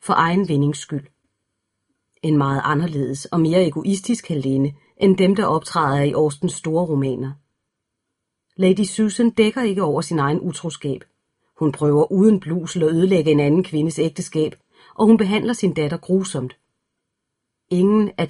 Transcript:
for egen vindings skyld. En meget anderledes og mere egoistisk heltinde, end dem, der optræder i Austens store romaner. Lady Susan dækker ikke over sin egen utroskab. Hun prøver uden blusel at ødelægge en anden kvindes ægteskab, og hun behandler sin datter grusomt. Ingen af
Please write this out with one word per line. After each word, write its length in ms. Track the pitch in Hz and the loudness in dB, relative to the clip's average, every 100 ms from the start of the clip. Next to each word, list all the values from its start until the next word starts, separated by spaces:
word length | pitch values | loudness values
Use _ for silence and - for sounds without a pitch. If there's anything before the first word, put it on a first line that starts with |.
for 120 | - | -2
egen 340 | 160 165 180 185 | 0 2 0 0
vindings 320 | 143 143 143 | 0 0 -2
skyld. 260 | - 143 - _ _ _ _ _ _ _ _ _ _ - | -8 -10 -12 _ _ _ _ _ _ _ _ _ _ -8
En 140 | 160 147 | 0 2
meget 240 | 139 139 | 2 0
anderledes 640 | - 147 170 147 127 139 - | 0 -2 -2 -4 -4 -6 -4
og 160 | 170 | 0
mere 260 | 160 175 175 | 2 2 2
egoistisk 600 | 151 190 190 - 226 - | 0 -2 -4 -2 -4 -2
heltinde, 460 | 151 135 135 143 143 _ - | -4 0 0 -2 -4 _ 0
end 200 | 202 190 | 2 4
dem, 180 | 185 202 | 2 2
der 100 | 185 | 0
optræder 580 | 160 - 175 147 143 | -2 -2 -2 0 2
i 100 | 143 | 0
Austens 400 | 143 151 143 175 | 2 0 -2 -6
store 320 | - 165 160 175 | -6 -4 -2 0
romaner. 460 | 143 135 123 135 143 _ _ _ _ _ _ _ _ _ _ _ - | -2 -2 -4 -8 -12 _ _ _ _ _ _ _ _ _ _ _ 0
Lady 280 | 185 190 | 2 2
Susan 460 | 196 - 214 214 233 | 0 -2 -2 0 0
dækker 340 | 226 214 262 | 2 0 0
ikke 200 | 226 190 | -4 -2
over 180 | 165 143 | -2 -2
sin 180 | 160 165 | -2 -2
egen 200 | 139 156 | -2 -2
utroskab. 640 | 175 - 165 - 143 131 - _ _ _ _ - | -6 -8 -12 -10 -8 -8 -12 _ _ _ _ -4
Hun 120 | 156 | -4
prøver 400 | - 147 147 165 | 0 2 2 2
uden 280 | 190 214 196 | 4 4 4
blusel 440 | 151 175 165 180 | 0 -6 -6 -2
at 80 | 156 | 0
ødelægge 400 | 165 190 185 151 | 2 2 2 2
en 80 | 147 | 2
anden 240 | 143 165 | 4 2
kvindes 360 | 180 156 160 156 | 0 -2 -2 -2
ægteskab, 560 | 160 156 156 156 156 - _ _ _ - | -4 -4 -6 -2 -4 -6 _ _ _ 0
og 100 | 220 | 4
hun 120 | 226 | 4
behandler 360 | 190 214 233 | 4 0 -2
sin 200 | 240 190 | -2 -2
datter 240 | 156 147 170 | -2 -4 -6
grusomt. 580 | - 190 185 139 127 - _ _ _ _ _ _ _ _ _ _ - | -2 -2 -2 -8 -8 -14 _ _ _ _ _ _ _ _ _ _ -4
Ingen 420 | 180 196 214 208 | 0 2 2 0
af 100 | - | -2